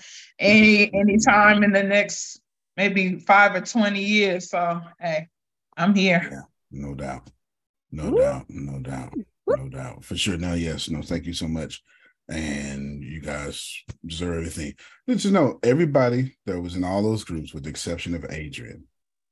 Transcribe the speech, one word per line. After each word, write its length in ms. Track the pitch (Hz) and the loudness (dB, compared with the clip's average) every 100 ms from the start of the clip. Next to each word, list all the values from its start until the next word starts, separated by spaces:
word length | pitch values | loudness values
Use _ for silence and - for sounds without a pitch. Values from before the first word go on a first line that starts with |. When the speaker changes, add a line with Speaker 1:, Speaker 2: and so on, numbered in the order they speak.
| - - - - | -16 -20 -20 0
Speaker 1:
any, 560 | 196 214 214 208 202 | 4 8 8 6 4
Speaker 2:
<laughs> 0 | |
Speaker 1:
anytime 680 | 196 202 208 233 208 208 208 | 4 4 4 6 8 8 6
in 80 | 208 | 4
the 100 | 196 | 4
next 580 | 196 202 202 - - - _ _ _ - | 4 2 0 -6 -12 -16 _ _ _ -2
maybe 400 | 208 196 185 165 | 0 2 0 -2
five 380 | - 202 202 185 | 6 8 8 4
or 60 | |
twenty 420 | - 240 202 202 | -2 0 0 0
years. 480 | 202 208 202 180 - | 0 2 2 0 -4
So, 280 | 180 175 170 170 _ | -2 -2 -4 -8 _
hey, 280 | 170 156 165 _ _ _ _ - | -6 -4 -8 _ _ _ _ 0
I'm 200 | 185 196 | 2 4
here. 260 | 190 175 - | 4 2 0
Speaker 2:
Yeah, 100 | - - _ _ | -10 -18 _ _
no 240 | 69 71 | -12 -10
doubt. 380 | 67 67 64 - _ _ _ _ _ _ | -10 -10 -10 -14 _ _ _ _ _ _
No 200 | 78 180 | -8 -2
Speaker 1:
Woo. 80 | 403 | 2
Speaker 2:
doubt, 260 | 571 - - | 2 0 -10
no 300 | - 69 67 | -12 -10 -10
doubt, 360 | 123 65 62 - - _ - | -10 -10 -10 -12 -14 _ -4
Speaker 1:
Woo. 80 | 523 | -4
Speaker 2:
no 100 | 131 | -4
doubt. 380 | 131 127 - - | -12 -12 -14 -10
For 100 | 87 | -4
sure. 220 | 104 85 | -4 -2
No, 160 | 87 | -4
yes, 340 | 85 82 76 - | -2 -4 -6 -6
no, 140 | 78 | -8
thank 240 | 67 85 80 | -6 -8 -6
you 80 | |
so 140 | 85 82 | -8 -6
much. 340 | 80 71 - _ _ _ _ - | -6 -8 -14 _ _ _ _ -12
And 760 | 80 76 71 69 69 69 71 | -8 -6 -8 -8 -10 -10 -12
you 180 | 65 78 | -12 -12
guys 540 | 73 71 71 - - - - - 82 | -10 -10 -10 -12 -14 -16 -18 -18 -12
deserve 320 | 80 87 85 | -8 -6 -4
everything. 380 | 82 - 73 - - _ - | -6 -8 -10 -12 -20 _ -4
But 180 | 233 202 | -2 2
you 60 | |
know, 260 | 196 131 - | 4 2 2
everybody 720 | 117 143 165 139 123 123 131 - - | 2 4 4 4 2 0 -2 -6 -8
that 160 | 90 | -6
was 140 | 87 90 | -6 -4
in 80 | |
all 180 | 90 98 | -2 0
those 220 | 107 110 | 0 -2
groups, 320 | - 82 69 76 | -4 -10 -10 -12
with 80 | |
the 80 | 71 | -12
exception 420 | 65 - 85 87 | -10 -8 -8 -6
of 100 | 85 - | -8 -8
Adrian, 540 | 80 76 - 107 - - _ _ _ _ | -10 -12 -14 -16 -20 -20 _ _ _ _